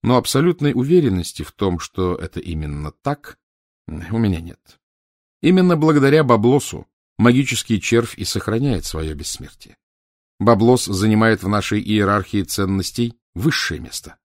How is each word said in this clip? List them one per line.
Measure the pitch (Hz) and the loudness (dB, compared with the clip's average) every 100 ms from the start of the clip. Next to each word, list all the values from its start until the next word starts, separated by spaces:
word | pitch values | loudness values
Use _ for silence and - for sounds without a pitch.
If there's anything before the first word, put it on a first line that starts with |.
Но | 117 123 | 2 0
абсолютной | - 135 170 175 147 | 2 0 0 0 -2
уверенности | 131 135 175 139 92 85 - | 0 2 4 4 0 -4 -10
в | 76 | -14
том, | _ 98 85 | _ -2 -2
что | - - 92 87 | -6 -4 -2 -2
это | - - | -8 -10
именно | - 78 76 73 76 | -8 -6 -6 -8 -10
так, | - - 147 - - _ _ _ _ - | -8 -8 -8 -12 -20 _ _ _ _ -14
у | 78 87 113 | -14 -6 -2
меня | 110 85 | 0 -2
нет. | 85 - _ _ _ _ _ _ _ _ | -8 -18 _ _ _ _ _ _ _ _
Именно | 156 185 180 165 | 2 4 4 4
благодаря | 156 147 139 151 | 4 4 4 4
баблосу | 135 113 117 139 - - - _ _ - | 4 4 4 2 0 -14 -16 _ _ 2
магический | 113 123 135 123 - 107 | 4 4 0 -4 -2 -4
червь | - 117 117 - | 2 0 0 -8
и | |
сохраняет | 92 98 - 113 139 98 - | -8 -6 -4 -2 -2 -2 -6
свое | 78 80 | -8 -8
бессмертие. | 76 76 - 71 _ - _ _ _ _ _ _ _ | -8 -10 -12 -14 _ -20 _ _ _ _ _ _ _
Баблос | 101 110 117 127 - | 2 6 6 4 2
занимает | 95 107 107 113 107 | 0 2 4 4 2
в | 92 | 0
нашей | 104 - 104 | -2 -2 -4
иерархии | 101 107 101 101 95 101 | 0 0 2 0 -2 -4
ценностей | 92 - 98 98 90 - 117 - _ 87 | -4 -4 -2 -2 -4 -4 -6 -6 _ -2
высшее | 139 - - 76 | -2 0 -4 -8
место. | - - - - | -10 -14 -14 -20